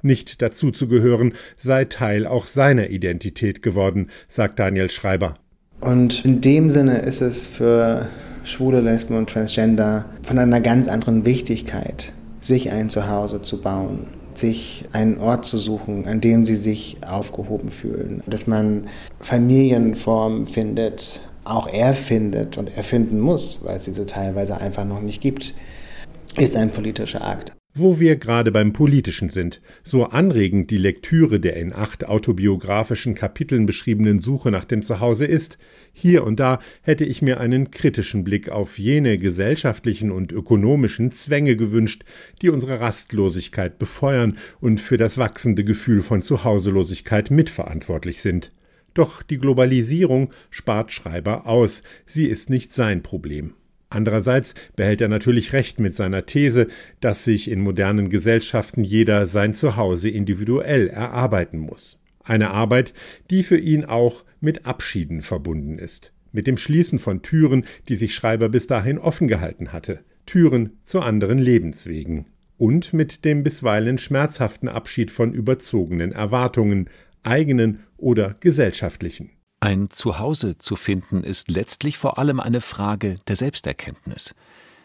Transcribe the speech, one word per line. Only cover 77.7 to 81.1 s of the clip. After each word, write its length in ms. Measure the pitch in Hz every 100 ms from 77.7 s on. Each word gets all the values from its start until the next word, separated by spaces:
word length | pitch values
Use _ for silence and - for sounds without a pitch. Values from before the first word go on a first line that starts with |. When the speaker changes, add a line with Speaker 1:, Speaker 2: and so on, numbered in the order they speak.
| 107 - _
Speaker 1:
oder 400 | 131 110 98 104
gesellschaftlichen. 920 | 180 143 113 - 90 - 90 - - _ _ _
Speaker 3:
Ein 300 | 104 98 101
Zuhause 680 | - 117 92 117 151 107 82
zu 180 | - 101
finden 480 | - 98 -